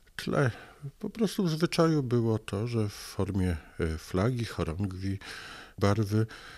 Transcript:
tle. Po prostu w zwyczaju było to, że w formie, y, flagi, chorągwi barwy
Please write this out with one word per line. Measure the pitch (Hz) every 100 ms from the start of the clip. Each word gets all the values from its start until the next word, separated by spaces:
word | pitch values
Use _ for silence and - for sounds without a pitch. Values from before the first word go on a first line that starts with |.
| - -
tle. | - - 135 - - - 139 -
Po | -
prostu | - 208 -
w | 185
zwyczaju | 156 170 - 165 156
było | 131 120 113 110
to, | - 98 117
że | 117 104
w |
formie, | - - - 95 95 92 82 - -
y, | 85 78
flagi, | - 90 107 127
chorągwi | 110 - 82 80 101 92 95 98 - - - - - -
barwy | 101 101 104 107 113 - -